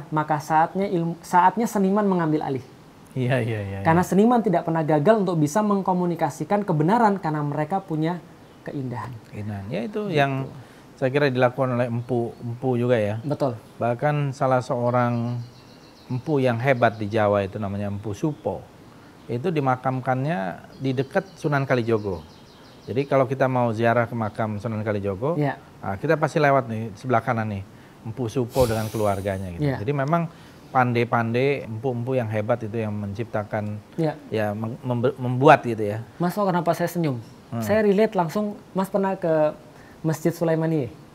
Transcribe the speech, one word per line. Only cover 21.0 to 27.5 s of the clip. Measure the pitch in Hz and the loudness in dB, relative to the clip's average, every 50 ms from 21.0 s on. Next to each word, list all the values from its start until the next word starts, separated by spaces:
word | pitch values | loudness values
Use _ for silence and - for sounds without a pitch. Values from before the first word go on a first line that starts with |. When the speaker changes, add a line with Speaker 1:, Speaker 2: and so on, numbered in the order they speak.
| 131 - - 196 - - - | -2 -2 -2 -4 -4 -4 -6
Speaker 2:
Sunan | - - 156 147 139 135 | -6 -2 0 0 0 0
Kalijogo. | 127 139 123 113 113 113 107 101 101 90 80 78 - - - - - - - - - - - - | 2 0 0 2 2 2 0 0 -2 -6 -6 -8 -14 -20 -20 -20 -20 -20 -20 -20 -20 -20 -16 -10
Jadi | - 104 127 143 | -6 -4 -4 -2
kalau | - 139 135 131 | 2 2 2 2
kita | 117 135 127 139 131 | 2 2 0 0 2
mau | 131 127 123 117 | 2 2 0 0
ziarah | 110 110 117 117 117 120 117 | 0 2 2 4 4 4 2
ke | 110 123 | 0 -2
makam | 117 110 101 - - 113 107 107 104 | -4 -4 -4 -2 -4 -4 -4 -4 -4
Sunan | - 117 110 107 | -4 -4 -4 -4
Kalijogo, | 107 113 104 104 98 98 98 92 120 147 170 | -2 -2 -2 -2 -2 -2 -2 -2 -2 -2 0
Speaker 1:
Iya. | 151 147 139 131 - - - - - | 0 0 0 -2 -4 -10 -20 -18 -10
Speaker 2:
nah, | - 107 98 101 | -8 -6 -6 -2
kita | - 147 160 | 0 0 0
pasti | 151 160 143 - 165 | 0 0 0 2 2
lewat | 147 143 139 135 123 117 | 4 4 4 4 2 0
nih, | 110 107 113 117 95 | -4 -6 -6 -8 -10
sebelah | - - 131 123 113 | -8 -2 0 0 2
kanan | - 139 123 113 107 | 2 0 -2 -2 -2
nih, | 107 | -4